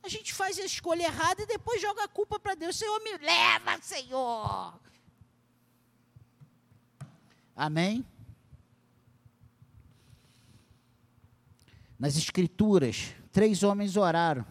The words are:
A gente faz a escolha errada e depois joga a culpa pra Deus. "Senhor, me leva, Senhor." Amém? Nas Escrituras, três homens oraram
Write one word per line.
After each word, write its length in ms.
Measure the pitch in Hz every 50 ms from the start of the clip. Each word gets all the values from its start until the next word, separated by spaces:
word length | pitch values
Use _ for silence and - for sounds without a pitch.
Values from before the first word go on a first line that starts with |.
A 60 | - 370
gente 260 | 392 440 427 - -
faz 240 | - 381 381 370 359
a 60 | 381
escolha 400 | 381 - - - 339 330 339 349
errada 380 | 320 262 240 320 339 381 -
e 40 | 427
depois 340 | 403 440 - - - 480 403
joga 240 | 349 415 403 392 415
a 40 | 403
culpa 300 | _ - 415 _ 427 415
pra 160 | _ 415 381
Deus. 220 | 311 320 339 -
"Senhor, 240 | - 440 427 427 440
me 140 | 440 440 403 320
leva, 600 | 285 302 349 349 - 359 339 330 - - - -
Senhor." 1000 | - - 392 294 254 247 262 262 262 240 233 220 208 - 196 190 185 170 170 165 _ - _ _ _ - _ _ - _ _ _ _ _ _ _ _ _ _ _ _ _ _ _ _ _ _ - - _ _ _ - _ _ _ _ _ - _ _ _ _ _ - - - _ _ _ _ _ _ _ _
Amém? 500 | - 147 156 151 160 175 196 220 247 - - - - - - - _ _ _ - - _ _ _ _ _ _ _ _ _ _ _ _ _ - _ _ - - _ _ - _ _ - - - _ _ _ - - _ _ _ _ _ _ - - - _ _ - _ _ _ _ _ _ _ _ _ - _ _ _ _ _ - _ - - - - - _ - -
Nas 180 | 131 147 135
Escrituras, 960 | 160 - - - 185 180 160 - - 220 214 202 180 139 117 107 - - - - - - -
três 320 | - 196 214 220 208 170
homens 320 | 190 202 196 202 202 196 180
oraram 520 | 208 196 175 165 170 170 165 151 127 104 -